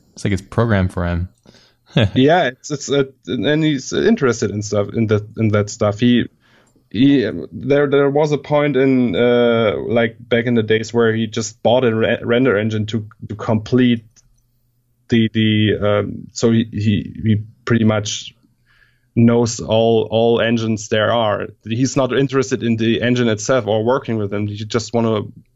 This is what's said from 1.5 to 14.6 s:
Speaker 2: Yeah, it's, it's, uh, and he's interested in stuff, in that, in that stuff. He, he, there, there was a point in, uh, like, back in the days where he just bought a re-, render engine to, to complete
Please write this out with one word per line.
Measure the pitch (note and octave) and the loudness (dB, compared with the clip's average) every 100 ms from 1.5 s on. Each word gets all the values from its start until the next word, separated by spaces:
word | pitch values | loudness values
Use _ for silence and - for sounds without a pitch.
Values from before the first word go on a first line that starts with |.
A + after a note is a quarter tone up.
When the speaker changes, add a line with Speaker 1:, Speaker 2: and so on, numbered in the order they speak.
| - _ _ _ D3 G2 | -20 _ _ _ -2 0
Speaker 2:
Yeah, | C3 C#3 F3 C3+ | 4 4 4 0
it's, | B2+ - | -4 -10
it's, | D3 - | -10 -2
uh, | C#3+ C3+ - - | -2 -2 -6 -8
and | A#2+ G#2+ D3+ | -4 0 0
he's | D#3 C3+ - | 0 -2 -4
interested | - G#3 A#3 C3+ A2 G#2+ | 0 2 2 2 0 -2
in | G2+ | -4
stuff, | G#2 G#2 G#2 | -2 -2 -2
in | A#2 G#2+ | -2 0
that, | G#2 G#2 - | 0 -2 -2
in | A2 | 0
that | G#2 G2+ | 0 -2
stuff. | - G#2 G#2 | -2 -2 2
He, | B2 A#2+ - _ _ _ _ _ _ | 2 2 0 _ _ _ _ _ _
he, | G2 C#3 C#3 G#2 E2+ C2 | 0 4 4 0 -4 -10
there, | F2 B2+ C#3+ C#3+ | -8 -2 0 2
there | C#3 C#3+ | 2 2
was | C#3+ D#3 | 2 0
a | C#3+ | -2
point | - D3 D3 B2+ | -2 0 0 2
in, | C3+ C3 A#2+ F2 | 2 2 2 2
uh, | B2 A#2+ A#2+ A#2 A2 C#2 B1+ | 2 4 2 2 0 -2 -2
like, | A#2 A#2 - | 0 -2 -4
back | - A#2 A#2+ | -2 -2 0
in | |
the | A#2 | 0
days | G#2+ A2 A2 | 0 -2 0
where | A#2+ A#2 A2 | 0 2 0
he | A2 | -2
just | A#2 A2 - | -4 -8 -4
bought | G#2+ B2 | 0 2
a | B2 A2 | 2 2
re-, | G2+ A#2 | 0 -2
render | A2+ A#2+ C3+ G2+ | 0 0 2 0
engine | A2 G#2+ G#2+ | -2 -4 -4
to, | A2+ G#2+ - - | -6 -8 -14 -14
to | A2 | -8
complete | - A2 G#2+ B2 B2 A#2 - _ _ _ _ _ | -2 -2 0 2 2 0 -6 _ _ _ _ _